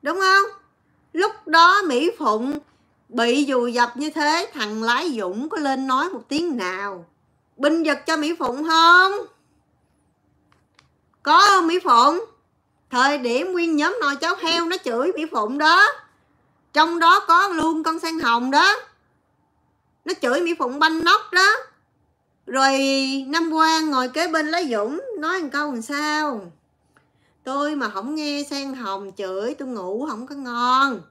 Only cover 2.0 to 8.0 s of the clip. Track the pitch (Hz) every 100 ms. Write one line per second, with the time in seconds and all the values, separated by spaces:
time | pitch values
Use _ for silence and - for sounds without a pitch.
2 | 320 466 254 214 247 285 _ _ _ _
3 | _ 240 233 262 277 262 240 240 240 240
4 | 302 311 294 330 381 294 214 214 226 240
5 | 339 240 185 202 294 339 285 262 269 262
6 | 339 302 - 285 349 254 180 185 202 185
7 | 165 _ _ _ _ _ 285 330 311 285